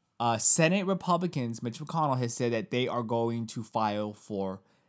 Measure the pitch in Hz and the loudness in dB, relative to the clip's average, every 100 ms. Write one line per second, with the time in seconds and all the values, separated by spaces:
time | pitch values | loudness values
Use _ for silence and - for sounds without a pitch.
0 | _ - 120 113 - - 160 196 190 185 | _ -4 0 4 6 8 6 4 0 -2
1 | - 175 180 151 120 113 123 117 147 170 | 0 0 0 -4 -4 -4 -8 -8 -6 -2
2 | 151 127 120 - 120 113 98 123 127 123 | 0 0 -2 -2 -2 -2 -2 -2 -2 -2
3 | 113 117 117 117 113 123 110 113 107 104 | -2 0 0 -2 -6 -8 -6 -2 -2 -2
4 | 107 107 - 101 95 95 _ _ | -4 -8 -8 -6 -6 -8 _ _